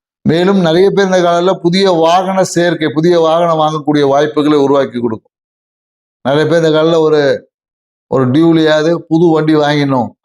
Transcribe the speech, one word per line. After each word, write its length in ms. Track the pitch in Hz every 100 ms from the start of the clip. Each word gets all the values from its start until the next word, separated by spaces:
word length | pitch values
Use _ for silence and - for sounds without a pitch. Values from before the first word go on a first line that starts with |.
| _ _ -
மேலும் 340 | 160 180 196
நிறைய 260 | 165 170 196
பேர் 200 | 180 196
இந்த 100 | 185
காலத்துல 340 | 175 170 185 190
புதிய 320 | 170 185 196
வாகன 480 | 165 165 180 185 190
சேர்க்கை, 440 | 180 170 175 147 156
புதிய 220 | 143 165 170
வாகனம் 420 | 160 165 170 160
வாங்கக்கூடிய 440 | 156 156 143 147 139
வாய்ப்புகளை 500 | 139 151 147 147 151
உருவாக்கி 400 | 135 143 135 120
கொடுக்கும். 340 | 117 110 _ _ _ _ _ _ _ _ _ _ 127
நிறைய 200 | 147 143
பேர் 160 | 170
இந்த 100 | 160
காலத்துல 280 | 156 165 165
ஒரு, 220 | 156 151 139 113 - _ _ _ _ _ -
ஒரு 120 | 131 127
டியூலையாவது 600 | 147 165 165 156 156 160 170 -
புது 180 | 160 170
வண்டி 260 | 156 156 156
வாங்கிடணும் 540 | 147 147 139 127 113 -